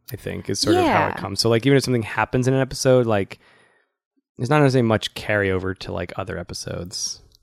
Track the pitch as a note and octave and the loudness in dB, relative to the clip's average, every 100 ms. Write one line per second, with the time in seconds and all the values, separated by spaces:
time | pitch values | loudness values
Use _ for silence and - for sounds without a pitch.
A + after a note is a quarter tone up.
0 | - G#2 G2 F#2 - G2+ - F4+ E4 F#3 | -14 -12 -10 -8 -6 -2 2 4 4 2
1 | D3+ F2 F#2+ G2 A2+ A#2 C3+ C#3 C3 B2 | 0 -4 -6 -2 2 2 4 4 4 -2
2 | G#2 - A2 B2+ B2 C3+ C3 - C3 B2+ | -2 -2 -2 0 0 0 -2 -2 2 4
3 | A#2 G#2 F#2+ - _ _ _ _ _ _ | 4 0 -2 -8 _ _ _ _ _ _
4 | _ _ _ - B2 D3+ C#3 C3 A2+ G#2+ | _ _ _ -8 0 4 4 4 4 2
5 | - - - G#2 G2 F#2 F#2 F#2 - F#2 | -2 -8 -2 0 0 0 -4 -6 -8 -8
6 | F2+ - F#2 E2+ F2 F#2 - F2+ F2 - | -8 -8 -8 -8 -10 -12 -10 -10 -8 -8
7 | - - - _ | -8 -10 -18 _